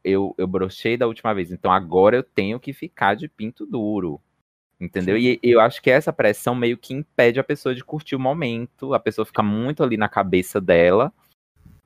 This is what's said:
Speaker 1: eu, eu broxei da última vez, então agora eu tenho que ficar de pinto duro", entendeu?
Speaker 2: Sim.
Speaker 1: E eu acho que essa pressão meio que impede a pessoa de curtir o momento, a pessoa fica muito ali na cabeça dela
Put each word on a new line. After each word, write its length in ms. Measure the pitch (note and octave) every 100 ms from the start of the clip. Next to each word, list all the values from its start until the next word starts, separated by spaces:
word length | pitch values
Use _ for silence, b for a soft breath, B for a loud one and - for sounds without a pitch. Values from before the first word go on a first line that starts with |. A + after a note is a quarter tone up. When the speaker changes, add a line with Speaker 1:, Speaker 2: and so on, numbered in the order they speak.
Speaker 1:
eu, 320 | F#2 F#2+ G2 -
eu 80 | F#3
broxei 520 | F#2+ F#2+ - A#2 A#2+
da 100 | A#2+
última 260 | A2+ A#2
vez, 180 | G2+ E2+
então 200 | F2+ G2
agora 440 | F#2 F2 F2+ G2 B2
eu 60 |
tenho 360 | - - G2 A#2+
que 140 | -
ficar 420 | C#3 E3+ - G2 A2
de 120 | D3+
pinto 360 | _ G#2+ - D4
duro", 540 | D3+ G#2 G#2+ F2 C#2+ _ _ _ _ _ _
entendeu? 360 | F2+ G2 F#2 G#2+
Speaker 2:
Sim. 60 |
Speaker 1:
E 180 | B2 B2
eu 200 | A#2+ A#2
acho 200 | A2+ -
que 80 | -
essa 220 | C3 D#3
pressão 420 | D#3 A2+ G#2+ -
meio 240 | B2 A#2+ A#2+
que 160 | -
impede 460 | C3 D#3 - A#2+ A#2+
a 40 | C3+
pessoa 280 | D3 C#3
de 100 | B2+
curtir 320 | - D3+ - C3+
o 40 |
momento, 760 | C3 D#3 C3+ A#2 A#2+ _ C3+
a 60 | C3
pessoa 260 | - A2 A2
fica 160 | -
muito 420 | G#2 G#2+ B2 D3+
ali 120 | C3+ A2
na 120 | G#2
cabeça 500 | - G2 F2+ F2+ G#2
dela 540 | F#2 F2 F2 G2 C#3+ - _ _ _ _ - _